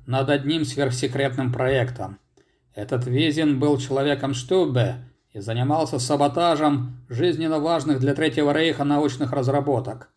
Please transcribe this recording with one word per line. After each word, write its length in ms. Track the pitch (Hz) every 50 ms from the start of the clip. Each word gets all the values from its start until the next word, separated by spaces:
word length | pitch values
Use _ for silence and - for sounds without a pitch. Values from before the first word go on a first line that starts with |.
| -
над 220 | - 123 131 135 139
одним 360 | 143 139 135 143 165 165 151
сверхсекретным 880 | 127 - 143 143 127 120 - - 139 - 131 139 135 123 135 131 123 120
проектом. 680 | 123 131 127 135 131 113 123 - - 98 95 98 - _ _ _ _ _ _ _ _ _ _ -
Этот 320 | 104 104 107 135 120 123
Визин 520 | 127 123 135 160 160 147 160 160 151 143 127
был 200 | 143 147 147 131
человеком 560 | - - 135 135 139 147 143 139 - 135 135
Штюбе 680 | - - - 180 190 180 147 127 123 110 92 - - - - _ _ _ _ -
и 80 | 107
занимался 580 | 98 113 113 117 123 139 147 160 156 151 - 139
саботажем 1040 | 123 - 151 139 143 143 - 170 175 170 160 147 156 151 143 131 123 - - - - -
жизненно 500 | 123 117 165 180 160 151 165 160 160 156
важных 420 | 147 165 170 160 135 156 147 131
для 140 | 127 143 143
Третьего 380 | 156 156 156 123 160 147 143 143
Рейха 320 | 156 160 165 147 139 143
научных 480 | 143 147 147 151 143 123 - 151 123 139
разработок. 800 | 139 127 127 - 143 135 147 135 113 - - 92 - - _ _